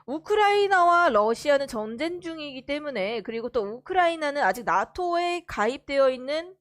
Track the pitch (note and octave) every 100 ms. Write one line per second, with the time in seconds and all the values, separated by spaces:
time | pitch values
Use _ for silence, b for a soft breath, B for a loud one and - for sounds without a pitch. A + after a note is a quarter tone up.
0 | - D#4 - G#4+ G4+ G4+ G4+ F#4 F4 E4+
1 | E4+ G#3+ G#3+ A#3 D4 C#4 C#4 A3+ G#3+ A#3
2 | E4 F4 E4+ D#4+ D4 C4 C#4 D4 D4 A#3
3 | G3 A#3 G#3 A3+ A#3+ A#3+ G3+ A#3+ - F#4
4 | E4+ D#4+ D4 C#4+ G3+ B3 F3+ D4 E4+ -
5 | F4+ E4+ F4 F4 - A3 G#3+ C4+ - C#4
6 | C4+ B3+ C4 D#4 F4 F#4+